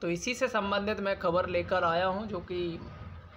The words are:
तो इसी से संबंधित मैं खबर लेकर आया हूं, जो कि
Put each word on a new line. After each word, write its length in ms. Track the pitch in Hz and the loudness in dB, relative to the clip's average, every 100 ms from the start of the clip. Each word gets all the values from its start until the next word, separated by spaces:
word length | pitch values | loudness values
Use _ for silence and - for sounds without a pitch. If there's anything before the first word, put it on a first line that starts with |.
तो 80 | 170 | -2
इसी 240 | 170 247 | -2 -2
से 140 | 247 254 | 0 0
संबंधित 520 | 233 196 202 202 208 | 2 2 0 0 0
मैं 200 | 196 196 | 0 0
खबर 300 | 185 170 180 | 2 2 2
लेकर 340 | 175 175 185 | 0 2 2
आया 240 | 175 165 190 | 4 4 2
हूं, 180 | 190 220 | 0 -2
जो 140 | 196 | -6
कि 400 | 170 180 175 165 - - - - - | -4 -2 -2 -4 -10 -12 -12 -14 -16